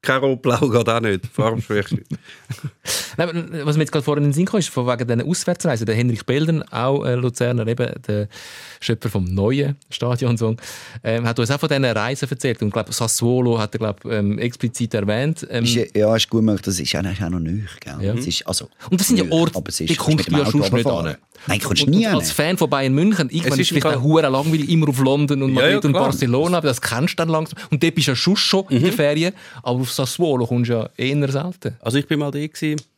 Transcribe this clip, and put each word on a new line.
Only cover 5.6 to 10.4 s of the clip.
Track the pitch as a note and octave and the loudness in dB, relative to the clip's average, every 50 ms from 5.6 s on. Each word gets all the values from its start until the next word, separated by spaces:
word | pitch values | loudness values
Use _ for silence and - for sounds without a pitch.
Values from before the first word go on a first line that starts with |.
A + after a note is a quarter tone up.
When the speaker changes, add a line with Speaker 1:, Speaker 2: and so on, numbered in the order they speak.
| - E3+ B2+ A2 A2+ | 0 0 0 0 0
Speaker 2:
Der | G#2 A2 | 0 0
Henrik | A2+ B2 B2 A#2 G#2 - | 2 2 2 0 -2 -2
Belden, | - B2 C#3+ D#3 D#3+ E3 D3+ - - | 0 0 2 2 2 0 -2 -2 -6
auch, | - - A#2+ C3 C#3 C#3+ - | -6 -2 0 0 0 0 0
äh, | C3 B2 | 0 0
Luzerner, | B2+ B2 B2 A#2+ - B2 A#2+ B2 A#2+ A2 | 0 0 -2 0 0 -2 0 0 0 0
eben | A2 A#2+ B2+ B2 A#2+ - - - | -2 -2 -2 -2 -4 -4 -8 -6
der | - G#2 G#2 G#2 G2+ - - - - - - - - - - | -2 -2 -2 -2 -4 -8 -18 -20 -18 -20 -20 -20 -20 -18 -8
Schöpfer | - - A#2 - - G2+ | -4 -4 -2 -2 -4 -4
vom | - G#2 F2+ | -2 -2 -2
neuen | F2+ F#2 G2 G2 A2 C3+ C#3 C#3+ C#3 C#3+ C#3+ _ _ | 0 0 0 2 2 2 0 0 -2 -4 _ _ _
Stadionsong, | - - - A#2+ B2 A#2+ C3 A#2+ A#2+ G#2+ | -8 -4 -2 -2 -2 0 0 0 0 2